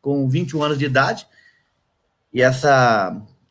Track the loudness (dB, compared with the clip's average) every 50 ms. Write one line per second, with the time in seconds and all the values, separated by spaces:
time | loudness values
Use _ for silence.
0 | -6 -4 -2 -2 -2 -2 -2 -2 -4 -4 -4 -4 -2 -2 -2 -2 -4 -2 0 0
1 | 0 0 -2 -6 -10 _ _ _ _ _ _ _ _ _ _ _ _ _ _ _
2 | _ _ _ _ _ _ -2 2 2 2 2 2 2 2 4 4 4 4 2 2
3 | 0 -2 -6 -10 -14 -16 _ _ _ _